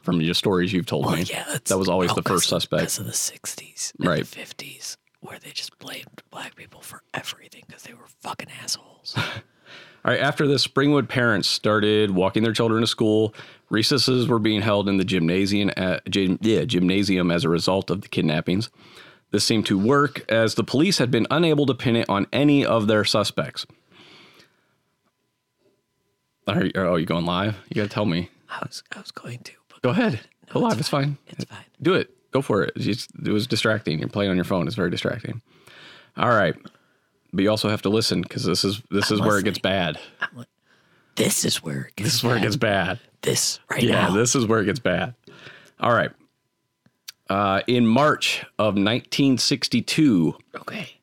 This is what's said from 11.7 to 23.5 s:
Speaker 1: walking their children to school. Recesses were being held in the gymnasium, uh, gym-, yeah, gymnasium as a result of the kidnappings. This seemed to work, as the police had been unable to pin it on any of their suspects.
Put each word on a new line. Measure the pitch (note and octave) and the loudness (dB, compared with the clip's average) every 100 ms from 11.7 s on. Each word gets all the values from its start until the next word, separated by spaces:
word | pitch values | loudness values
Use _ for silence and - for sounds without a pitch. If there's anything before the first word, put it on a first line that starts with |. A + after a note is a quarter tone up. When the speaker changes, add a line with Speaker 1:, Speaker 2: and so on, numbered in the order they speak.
| G#2+ G#2 G#2+ G#2 | 2 4 2 2
Speaker 1:
walking | F#2 F#2+ A2 | 2 2 2
their | A2+ | 0
children | A2 A#2 A2 | 0 2 2
to | A2+ | 0
school. | - A2 G#2+ G#2+ - - - _ | 0 2 4 2 -4 -20 -20 _
Recesses | G#2+ A2+ C#3 - B2+ A#2+ | 0 2 2 2 2 2
were | A#2 | 2
being | A2 G#2+ | 2 2
held | A2 G2+ G2 | 2 2 2
in | G2 | 0
the | |
gymnasium, | F#2 F#2 E2 F#2 G2 G2+ G2 - | 0 0 2 2 0 0 0 -2
uh, | F#2 D#2+ - | -2 -2 -2
gym-, | G2 F#2+ F2+ | 0 0 0
yeah, | G#2+ G2+ | 2 0
gymnasium | D2 F2+ F2+ F#2+ G2+ F#2 F2+ | 2 2 2 2 2 2 2
as | E2+ | 2
a | D#2+ | 2
result | E2 E2+ F#2+ - | 0 2 0 -2
of | F#2 | -6
the | - | -4
kidnappings. | - E2 D2+ F2 F#2 A#2 _ - - - - _ | -2 0 0 0 -2 -4 _ -20 -20 -20 -20 _
This | G#2 | -2
seemed | - A2+ - | 2 0 2
to | G2 | 2
work, | G#2+ C#3+ C#3+ - - | 4 2 2 -4 -2
as | A2+ A2+ | 0 2
the | - | 0
police | G#2+ B2 F3+ E3+ | 0 2 2 2
had | B2 | 2
been | B2 A2 | 0 2
unable | D3 E3+ D3 C3+ | 2 2 2 2
to | |
pin | B2+ C3+ | 0 0
it | A#2 - | 0 0
on | G2+ - | -2 0
any | B2 D3 C#3+ | 2 4 4
of | - A2+ G#2+ | 4 2 4
their | G#2+ | 2
suspects. | G2+ A2 G2+ - D2 | 2 0 0 -4 -6